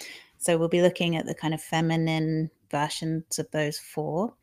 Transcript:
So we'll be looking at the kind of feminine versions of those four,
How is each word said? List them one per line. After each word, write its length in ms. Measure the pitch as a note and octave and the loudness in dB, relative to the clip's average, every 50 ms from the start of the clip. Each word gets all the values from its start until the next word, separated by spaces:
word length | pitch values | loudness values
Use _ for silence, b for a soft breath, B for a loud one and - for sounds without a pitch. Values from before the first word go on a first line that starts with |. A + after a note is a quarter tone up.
| B B B B B B B B | B B B B B B B B
So 200 | - - E3+ E3 | 0 2 2 2
we'll 100 | E3 E3 | 4 4
be 140 | F3 F3 | 4 6
looking 340 | F3 F3+ F3 - F3 E3+ E3 | 6 6 4 4 0 0 0
at 100 | D#3+ - | 0 -2
the 80 | - D#3+ | -4 -6
kind 200 | - - D#3 D#3+ | -4 -2 -2 -2
of 80 | D#3 | -2
feminine 920 | - - - D#3+ E3 E3 E3 E3 D#3+ D#3+ D#3+ D#3+ D#3+ D#3+ D#3+ D#3 D#3+ D#3 _ _ _ - | -4 -2 0 2 2 2 2 2 2 2 2 0 0 0 0 0 -2 -4 _ _ _ -4
versions 680 | - C#3+ D3 D3+ - - D#3+ D#3+ D#3+ D#3+ D#3+ - - - | -2 -2 -2 -2 -2 -4 -4 -4 -4 -4 -4 -6 -6 -6
of 100 | D#3 - | -6 -4
those 280 | - D#3 D3+ D3 D3+ - | -2 0 0 0 -2 -6
four, 540 | - - - - D3+ D3+ D3+ E3 G#3 A#3+ - _ | -10 -10 -8 -6 -4 -4 -2 -2 -2 -4 -4 _